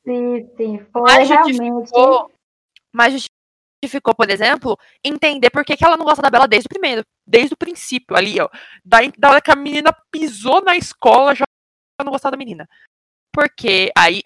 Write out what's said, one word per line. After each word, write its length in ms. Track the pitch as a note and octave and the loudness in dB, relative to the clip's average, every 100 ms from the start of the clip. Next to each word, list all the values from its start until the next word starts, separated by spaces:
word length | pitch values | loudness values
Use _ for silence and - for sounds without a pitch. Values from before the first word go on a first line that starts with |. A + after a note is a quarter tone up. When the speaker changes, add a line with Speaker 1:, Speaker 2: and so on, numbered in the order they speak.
Speaker 1:
Sim, 440 | - B3 B3 A#3+ A#3 - | -8 -6 -4 -6 -10 -10
sim, 280 | A3+ G#3 - | -10 -10 -8
foi 100 | A#3+ | 0
Speaker 2:
Mas 260 | A#3+ C4+ C4+ | 4 4 6
Speaker 1:
realmente. 300 | D4 D#4+ B3 | 4 4 0
Speaker 2:
justificou, 760 | A#3+ A#3+ A3+ A#3+ C4+ C4 G#3 _ _ _ _ _ _ | -4 -8 -2 2 4 4 -2 _ _ _ _ _ _
mas 360 | A#3 A#3+ C4+ - _ _ _ _ - | 0 0 0 -8 _ _ _ _ -14
justificou, 300 | C#4 C#4 - A3+ | -10 -6 -2 -2
por 120 | A3+ | -2
exemplo, 460 | D4 A3 D4 B3+ G3+ _ _ | -2 -2 -2 -4 -8 _ _
entender 460 | C#4 D4 D#4 C#4+ A#3+ | -10 -2 -2 -2 -6
por 140 | - | -4
que 120 | C#4+ D4 | -6 0
que 80 | |
ela 120 | E4 D#4+ | 0 0
não 80 | |
gosta 180 | D4+ D4+ | -2 -2
da 80 | C4+ | 0
Bella 180 | A#3 C4+ | 2 2
desde 180 | G#3+ A3+ | 0 -2
o 40 | |
primeiro, 340 | G4 E4 A#3 - _ | -6 -6 -6 -8 _
desde 300 | - A#3 C#4 | 0 2 2
o 20 | - | -4
princípio 600 | - F4 - B3 - F#3 | -10 -12 -10 -10 -4 -4
ali, 240 | G3+ G3 | -2 -4
ó. 80 | D#3 - - - | -6 -8 -20 -16
Da, 140 | - A3+ C4 - | 2 2 2 0
da 140 | C#4+ | 4
hora 100 | C#4 | 4
que 120 | - | 2
a 40 | C#4 | -2
menina 380 | C#4+ D4 D#4 D#4+ _ | -2 -2 -2 -2 _
pisou 500 | D#4 D#4 G#3 A3+ D#4+ | -8 -8 -6 0 0
na 160 | F#4+ F4+ | 2 -2
escola, 600 | - - B3 A#3 C#4 C4 | -4 -2 4 4 4 0
já 80 | B3+ _ _ _ _ - | -4 _ _ _ _ -12
não 80 | C#4 | -8
gostava 220 | C4+ C4+ | -6 -6
da 40 | C4+ | -8
menina. 320 | B3+ E3+ E3 _ _ _ _ _ _ | -12 -16 -18 _ _ _ _ _ _
Porque, 600 | - D4 - - - F#3+ - | -4 -4 -4 -2 -2 0 2
aí, 240 | E3+ F#3 | 2 2